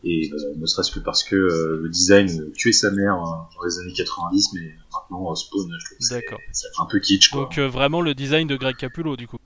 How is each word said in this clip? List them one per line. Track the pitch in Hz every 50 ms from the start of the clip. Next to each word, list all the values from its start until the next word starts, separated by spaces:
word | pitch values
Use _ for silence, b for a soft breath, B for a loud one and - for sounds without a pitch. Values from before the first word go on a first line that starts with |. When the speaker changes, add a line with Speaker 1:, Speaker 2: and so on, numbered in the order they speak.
| -
Speaker 1:
et, | 87 85 80 78
et, | 73
euh, | 73 76 73 71 73
ne | 78 78
serait-ce | - - - 90 -
que | - -
parce | - - - -
que, | - - 104
euh, | 98 95 92 85 82 80 80 80 80
le | 80 82
design, | 82 - 87 90 101 101 101 92 85 80
euh, | 76 76 73
tuait | - - 120
sa | 110 - - 104
mère, | 98 98 98 101 98
hein, | 87 82 82 82 82 82 - -
dans | - 87
les | 87 85 90
années | 90 90
quatre-vingt-dix, | 90 92 92 - - - - 135 - - - - -
mais | 87 82 80 78 80 - _
maintenant, | - - - - - - 92 85
euh, | 80
Spawn, | - - - - 101 95 - 85 82
je | -
trouve | - - _
que | -
c'est, | - 123
Speaker 2:
D'accord. | 120 117 - 110 - - -
Speaker 1:
c'est | - - - - - -
un | -
peu | - - 101
kitsch, | - - 98 98 - -
quoi. | - -
Speaker 2:
Donc, | 131 - - 147
euh, | 139 135
vraiment | 123 127 135 139 151 170
le | 175 160 143
design | 131 139 135 147 156 160 147
de | 139
Greg | 131 131 131 127
Capullo, | - - 127 - - 165 156 139
du | 120 120 117
coup. | - 120 _